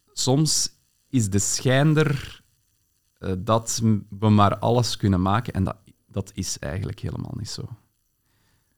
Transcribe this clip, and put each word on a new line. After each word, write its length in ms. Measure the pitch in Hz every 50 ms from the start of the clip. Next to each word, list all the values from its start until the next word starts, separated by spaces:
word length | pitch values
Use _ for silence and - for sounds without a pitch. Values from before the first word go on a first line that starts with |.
| _ _ -
soms 580 | - - 131 131 147 156 143 - - - - - _ _ _ _ _ _ -
is 220 | - 127 110 98
de 80 | 92 101
schijn 580 | 101 - - - - 131 127 135 147 160 151
er, 460 | 151 156 143 139 - - - - - _ _ _ _ _ _ _ _ _ _ _ _ _ _ _ -
eh, 140 | 87 92 95 90
dat 420 | 92 110 110 117 113 - - - 117
m-, 160 | 110 107 98 101 - 101 98
we 100 | 110 110
maar 300 | 104 104 101 98 - -
alles 380 | - 110 117 123 117 - -
kunnen 260 | - - 101 95 90 92
maken 300 | 95 101 117 123 - -
en 120 | 98 95
dat, 120 | 87 - _ _ - _ _ _
dat 240 | _ - 101 95 - -
is 240 | - 90 - - -
eigenlijk 420 | - 71 76 98 - - - -
helemaal 340 | - - - - - - - -
niet 100 | 107 -
zo. 180 | - - - - 117 - _ _ _ _ _ _ _ _ _ _ _ _ _ _ _ _ _ _ _